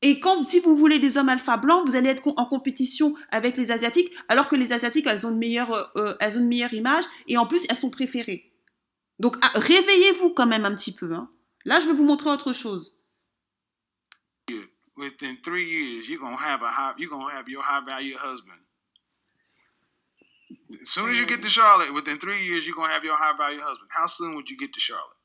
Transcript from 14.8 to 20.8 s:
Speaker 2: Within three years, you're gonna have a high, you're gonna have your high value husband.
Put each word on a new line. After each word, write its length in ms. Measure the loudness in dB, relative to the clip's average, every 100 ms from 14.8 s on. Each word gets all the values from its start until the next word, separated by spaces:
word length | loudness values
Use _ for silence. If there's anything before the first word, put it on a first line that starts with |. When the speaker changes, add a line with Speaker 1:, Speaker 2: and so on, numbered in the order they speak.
| _ -14
Speaker 2:
Within 420 | -14 -12 -12 -12
three 240 | -8 -6 -4
years, 400 | -6 -8 -10 -12
you're 120 | -12
gonna 160 | -12 -8
have 260 | -6 -4
a 80 | -4
high, 240 | -4 -6 -8
you're 100 | -12
gonna 240 | -12 -12 -12
have 140 | -14
your 140 | -10
high 200 | -4 -6
value 300 | -6 -10 -10
husband. 460 | -10 -12 -14 -16 -20 _ _ _ _ _ _ _ _ _ _ _ _ _ _ _ _ _ _ _ -20 _ -16